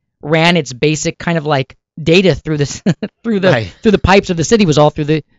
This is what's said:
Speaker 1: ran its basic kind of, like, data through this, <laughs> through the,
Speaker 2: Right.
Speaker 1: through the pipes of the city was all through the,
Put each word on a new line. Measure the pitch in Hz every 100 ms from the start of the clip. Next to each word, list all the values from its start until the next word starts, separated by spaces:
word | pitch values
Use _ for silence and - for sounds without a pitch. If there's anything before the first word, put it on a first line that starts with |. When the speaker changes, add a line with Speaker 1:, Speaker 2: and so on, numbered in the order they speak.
| _ _
Speaker 1:
ran | 147 160 170 175
its | 127
basic | 123 151 156 170 -
kind | 180 165
of, | 151
like, | 135 - - _ -
data | 156 180 185
through | 147 156 147
this, | 143 - 190 -
<laughs> | 202 _
through | 233 202
the, | 185
Speaker 2:
Right. | 123 95 -
Speaker 1:
through | 226
the | 196
pipes | - 196 196
of | 165
the |
city | 151 226 185
was | 147
all | 151
through | -
the, | 147 156 -